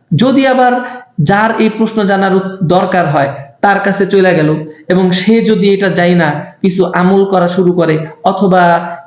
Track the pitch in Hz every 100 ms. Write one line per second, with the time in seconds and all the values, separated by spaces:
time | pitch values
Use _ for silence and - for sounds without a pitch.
0 | _ 160 247 277 269 262 247 247 247 -
1 | - - 143 202 220 226 220 214 220 220
2 | 196 190 196 190 190 - 151 180 196 185
3 | 156 147 139 - - _ 202 196 226 -
4 | 190 196 185 165 156 151 - - - 185
5 | 185 180 214 226 220 208 202 196 196 175
6 | 175 175 156 147 - - 190 180 175 175
7 | 180 196 196 185 175 180 180 175 160 156
8 | - - - 190 196 185 175 170 175 -